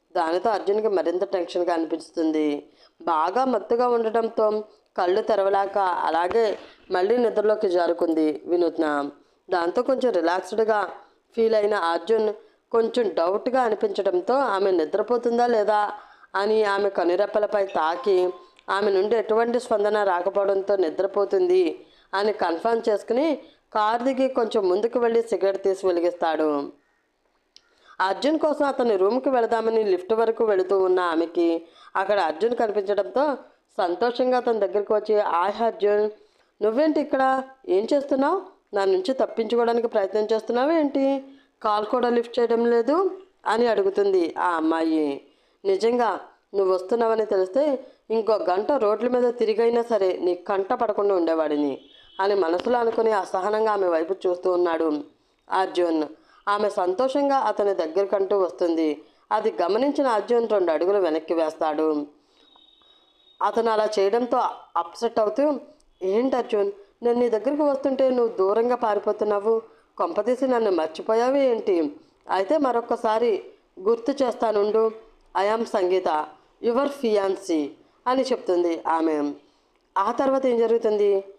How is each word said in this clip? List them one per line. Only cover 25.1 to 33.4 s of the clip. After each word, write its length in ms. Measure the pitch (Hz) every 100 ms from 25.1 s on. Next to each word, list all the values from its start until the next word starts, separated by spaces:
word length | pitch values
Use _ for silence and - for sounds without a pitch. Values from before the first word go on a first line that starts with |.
| 233
సిగరెట్ 420 | 226 190 190 190
తీసి 240 | 196 190 190
వెలిగిస్తాడు. 840 | 175 175 175 165 156 156 147 143 - _ _ _ _ _ _ _ - _ _ _ -
అర్జున్ 380 | 190 185 277 311
కోసం 260 | 311 294 285
అతని 320 | 262 240 196
రూమ్కి 320 | 196 247 269
వెళదామని 540 | 254 226 233 220 226
లిఫ్ట్ 300 | 208 180 185
వరకు 320 | 220 226 226 220
వెళుతూ 340 | 190 185 196
ఉన్న 200 | 185 185
ఆమెకి 640 | 175 160 165 175 170 165 165 - - 190
అక్కడ 240 | 196 202
అర్జున్ 360 | 165 156 226 240
కనిపించడంతో 800 | 226 208 196 202 190 240 294 262